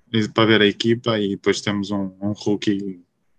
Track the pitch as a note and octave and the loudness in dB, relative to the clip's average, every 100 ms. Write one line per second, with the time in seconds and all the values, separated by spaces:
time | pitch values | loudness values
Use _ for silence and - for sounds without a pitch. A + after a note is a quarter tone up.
0 | _ A2+ G#2 - A2 G#2+ G#2 G2 A#2 A#2 | _ -2 0 2 4 6 4 2 0 0
1 | A#2+ A2 G2+ G2 G2+ F#2+ - G2+ G2 G2+ | 0 -2 -2 -2 -2 -2 -2 -4 -4 -6
2 | F#2+ F#2 G2+ G#2 A2 G2+ - G2 G2+ F2+ | -6 -6 -6 -4 -4 -2 -2 -4 -4 -12
3 | _ _ _ | _ _ _